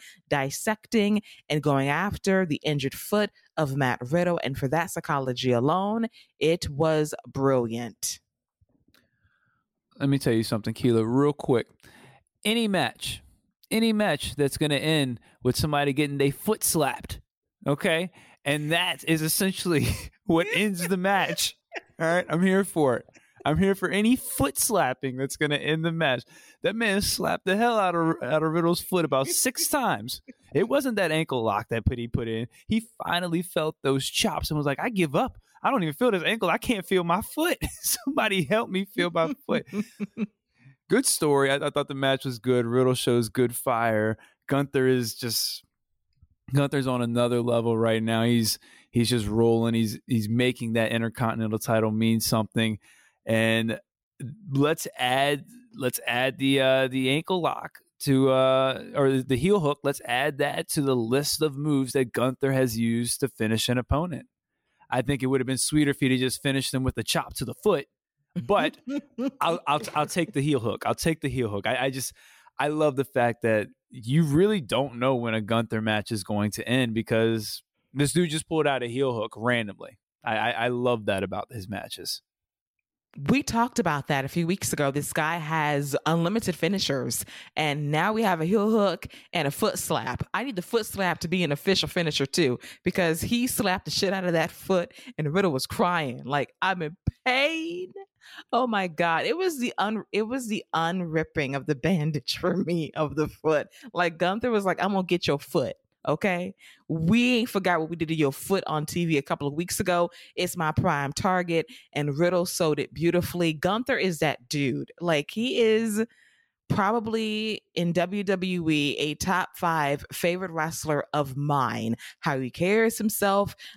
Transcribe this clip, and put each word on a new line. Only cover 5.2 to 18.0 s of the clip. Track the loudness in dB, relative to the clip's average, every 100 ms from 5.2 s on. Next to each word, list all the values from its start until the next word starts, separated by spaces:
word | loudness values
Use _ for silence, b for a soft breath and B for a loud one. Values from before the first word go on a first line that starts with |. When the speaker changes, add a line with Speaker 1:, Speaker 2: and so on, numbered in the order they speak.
| -2 -2 2
Speaker 1:
alone, | 2 4 2 0 -2 -4 b b b
it | 0 0 -2
was | 0 2 2 0 -4 -10
brilliant. | 0 2 2 0 -4 -8 -8 -8 -8 _ _ _ _ _ _ _ _ _ _ _ _ _ _ _ _ _ -4
Speaker 2:
Let | 0
me | 0
tell | 2
you | 2
something, | 0 -2 -4
Keela, | -2 2 2 2
real | 2 2
quick. | 0 0 0 0 _ B B B B B _
Any | -2 0 0
match, | 0 -2 -4 -10 -12 -14 _ _ _ -4
any | 0 2
match | 2 2 0 -2 0
that's | 0 0
gonna | 0 0
end | 2 2 2 -4 b b
with | -2 0
somebody | 0 0 0
getting | 2 0 2
their | 0
foot | 0 -2 0
slapped, | 0 2 0 -2 -8 -14 -16 _ _ _ -4
okay? | -2 0 0